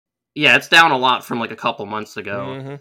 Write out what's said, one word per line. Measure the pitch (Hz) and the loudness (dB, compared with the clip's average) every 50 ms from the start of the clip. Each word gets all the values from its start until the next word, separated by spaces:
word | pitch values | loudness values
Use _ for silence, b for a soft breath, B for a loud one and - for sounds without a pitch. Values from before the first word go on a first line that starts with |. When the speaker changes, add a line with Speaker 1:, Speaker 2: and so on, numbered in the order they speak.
| _ _ _ _ _ _ - | _ _ _ _ _ _ -4
Speaker 1:
Yeah, | 147 151 135 123 | 0 2 4 4
it's | 139 139 - | 4 2 4
down | 175 170 170 160 | 6 6 6 6
a | 143 127 | 4 2
lot | 127 127 123 110 - | 2 2 0 0 -2
from, | - 127 120 | -6 -6 -6
like, | 113 110 | -6 -6
a | 113 | -6
couple | - - 120 113 - 107 | -6 -4 -4 -4 -6 -8
months | 101 107 107 107 - - | -8 -8 -8 -8 -10 -12
ago. | 110 95 101 101 101 98 - 135 135 | -12 -10 -8 -8 -8 -8 -8 -10 -12
Speaker 2:
Mm-hmm. | 131 135 143 139 | -12 -14 -14 -16